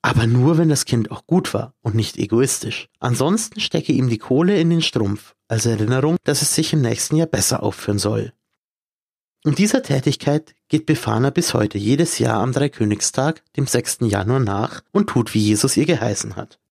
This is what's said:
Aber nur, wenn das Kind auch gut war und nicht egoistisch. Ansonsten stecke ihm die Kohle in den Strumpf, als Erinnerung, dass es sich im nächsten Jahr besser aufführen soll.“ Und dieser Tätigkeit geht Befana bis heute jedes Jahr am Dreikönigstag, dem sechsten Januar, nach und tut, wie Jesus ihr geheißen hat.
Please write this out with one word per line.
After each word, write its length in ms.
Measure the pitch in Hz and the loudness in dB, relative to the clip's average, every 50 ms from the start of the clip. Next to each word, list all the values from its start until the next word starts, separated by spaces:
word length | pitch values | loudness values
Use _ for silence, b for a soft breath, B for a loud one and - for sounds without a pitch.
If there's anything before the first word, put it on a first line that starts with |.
Aber 240 | - - - 113 113 | -2 0 0 2 2
nur, 320 | 113 120 123 123 156 170 156 | 2 2 4 4 4 4 4
wenn 100 | 170 160 | 4 2
das 160 | 147 135 - | 2 0 0
Kind 260 | - 127 117 110 - | -2 0 -2 -2 -4
auch 160 | - - _ | -8 -14 _
gut 280 | - 165 185 - - - | 0 0 0 0 0 -4
war 200 | 104 117 - _ _ | -4 -6 -6 _ _
und 140 | _ 113 104 | _ -2 -2
nicht 240 | 113 104 - - - | -2 -2 -2 -4 -6
egoistisch. 720 | - 98 113 117 135 135 - - - 110 - - - _ _ _ | -4 0 2 2 2 0 -2 -4 -6 -8 -8 -10 -12 _ _ _
Ansonsten 580 | - 123 123 120 139 160 202 226 - - - 208 | -4 -2 0 0 2 0 0 0 -2 -6 -6 -8
stecke 320 | - - - 160 - - | -6 -2 -2 -2 0 0
ihm 160 | 123 131 131 123 | 0 2 2 0
die 100 | 117 110 | 0 -2
Kohle 420 | - - 127 143 175 180 208 156 | 0 0 2 4 4 4 4 4
in 100 | 170 165 | 2 2
den 120 | 170 165 | 2 2
Strumpf, 520 | 156 - - 120 110 101 104 - - - _ _ _ _ | 0 0 0 0 0 0 -2 -6 -8 -20 _ _ _ _
als 160 | 113 110 - | -2 0 2
Erinnerung, 520 | 120 113 107 107 104 127 131 135 156 170 - | 0 0 2 0 0 2 2 2 0 0 0
dass 200 | _ - 147 - | _ -2 -2 0
es 120 | 151 - - | -2 0 0
sich 200 | - 156 - - | 0 0 0 0
im 80 | 151 | 0
nächsten 340 | 127 113 117 - - - 151 | 2 0 0 -2 -2 0 0
Jahr 100 | 156 165 | 0 2
besser 360 | 160 - 101 95 - - - | 0 0 -2 0 0 -2 -2
aufführen 360 | - 104 - - - - 104 101 | -2 -4 -6 -4 -4 -2 -2 0
soll.“ 340 | - 104 110 110 104 113 _ _ _ _ _ _ _ _ _ _ _ _ _ _ _ _ _ _ _ _ _ _ | 0 0 -2 -2 -4 -6 _ _ _ _ _ _ _ _ _ _ _ _ _ _ _ _ _ _ _ _ _ _
Und 160 | _ 151 139 - | _ 0 2 2
dieser 240 | 202 214 - 262 | 2 0 0 -2
Tätigkeit 720 | 254 - 143 135 - 151 131 - - 143 143 151 151 - _ _ _ _ | -4 -2 -4 0 0 -2 -2 0 -2 -2 -2 -2 -4 -8 _ _ _ _
geht 180 | - 156 156 | -4 -4 0
Befana 440 | - - - - 110 110 110 127 143 | -2 -2 -2 -2 -2 0 0 0 0
bis 240 | 139 175 170 - - | 0 -2 -2 0 0
heute 240 | - 107 104 - 101 | 0 0 0 -2 -4
jedes 400 | 104 107 135 139 170 160 - - | 0 0 2 2 0 -2 0 -2
Jahr 220 | 123 120 113 104 | 0 0 2 0
am 120 | 104 131 | 0 0
Dreikönigstag, 920 | 123 135 143 139 - - 113 104 104 - - - - - 131 156 160 - _ _ _ | 0 0 -2 -2 -2 -2 0 0 0 0 -2 -2 -2 0 -2 -2 -2 -4 _ _ _
dem 100 | - 139 | -4 -2
sechsten 380 | - - 123 - - - - 123 | 0 0 -2 0 -2 -4 -2 0
Januar, 340 | 110 101 101 95 107 127 135 | 0 0 0 0 2 2 2
nach 440 | 127 101 98 101 113 - - - _ _ | 2 0 0 -2 -2 -4 -6 -12 _ _
und 160 | - 202 208 214 | 0 0 0 2
tut, 260 | - 127 113 - - | 2 0 0 2 0
wie 60 | 110 | 2
Jesus 360 | 104 104 107 104 - - - | 2 4 2 2 2 2 2
ihr 100 | - 147 | 2 2
geheißen 500 | 156 170 - 113 110 101 - - 110 98 | 2 0 0 0 -2 -2 -4 -6 -8 -10
hat. 240 | 104 95 _ - _ _ _ | -12 -12 _ -18 _ _ _